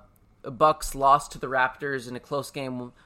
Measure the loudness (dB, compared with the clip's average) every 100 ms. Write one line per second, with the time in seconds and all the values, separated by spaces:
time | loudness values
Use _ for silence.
0 | -8 _ _ _ -10 2 4 4 -4 2
1 | 6 6 4 -10 -2 0 0 -2 -6 -6
2 | -6 -12 -6 -6 -6 -8 -8 -8 -10 -16